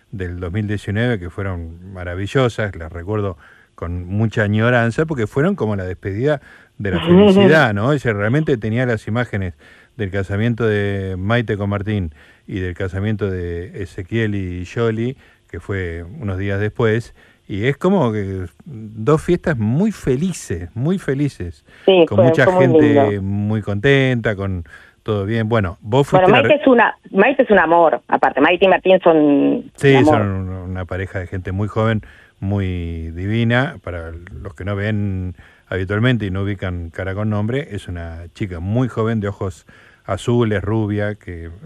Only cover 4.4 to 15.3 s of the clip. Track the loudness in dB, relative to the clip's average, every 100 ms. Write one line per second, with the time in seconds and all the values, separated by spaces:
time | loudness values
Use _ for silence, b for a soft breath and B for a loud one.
4.4 | 0 2 2 2 2 0 -2 -2 -4 0
5.4 | 0 0 -2 -2 -6 -8 -8 -2 -2 -2
6.4 | b b b -8 -4 -2 6 8 8 6
7.4 | 6 6 4 2 0 0 0 0 0 0
8.4 | 0 -2 -2 -2 -2 -2 -2 -4 -4 -4
9.4 | -6 -10 b b b -8 -6 -4 -4 -2
10.4 | -2 0 0 0 -2 -4 -6 -6 -2 -2
11.4 | -2 -4 -2 -2 -2 -4 -4 b b b
12.4 | -10 -6 -6 -6 -6 -4 -4 -2 -4 -4
13.4 | -6 -8 -10 -12 -14 -12 -6 -2 -2 -4
14.4 | -6 -8 -8 -2 -2 0 -4 -6 b